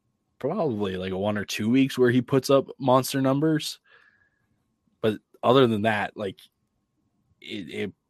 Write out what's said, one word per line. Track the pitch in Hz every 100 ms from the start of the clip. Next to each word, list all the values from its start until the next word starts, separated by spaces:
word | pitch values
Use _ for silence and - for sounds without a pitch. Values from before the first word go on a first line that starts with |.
| _ _ _ _
probably, | 131 202 165 107 101 92
like, | 92
one | 92 101 104
or |
two | 95 - 107
weeks | 131 135 -
where | 123
he | 123
puts | 123 139 -
up | 139 135 -
monster | 135 127 127 139
numbers. | 135 135 156 156 156 - _ _ _ _ _ _ _ _ _ _ _ _
But | 110 104 _ _
other | 117 131 127
than | 110
that, | 107 107 90
like, | - 101 92 - _ _ _ _ _ _ _ _ _
it, | - 107 78
it | - 104 - _